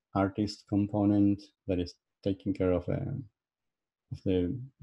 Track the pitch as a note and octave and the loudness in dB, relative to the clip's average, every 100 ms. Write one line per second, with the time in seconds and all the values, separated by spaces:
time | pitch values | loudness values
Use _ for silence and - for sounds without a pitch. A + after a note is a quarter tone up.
0 | _ G2 G2 G#2+ G#2 - - G2+ G2+ G#2 | _ 0 0 0 -4 -6 -2 0 0 2
1 | G2+ G#2 G2+ G2+ - _ - F2+ F2 - | 2 4 4 2 -6 _ -4 -4 -4 -10
2 | _ _ G2+ G2 G2+ F#2+ F#2 F2 - - | _ _ -6 -4 -4 -2 0 0 0 -4
3 | - - - _ _ _ _ _ _ _ | -4 -8 -10 _ _ _ _ _ _ _
4 | - - G2 F#2 F2+ A#2+ C3 - | -16 -8 0 0 0 -4 -10 -10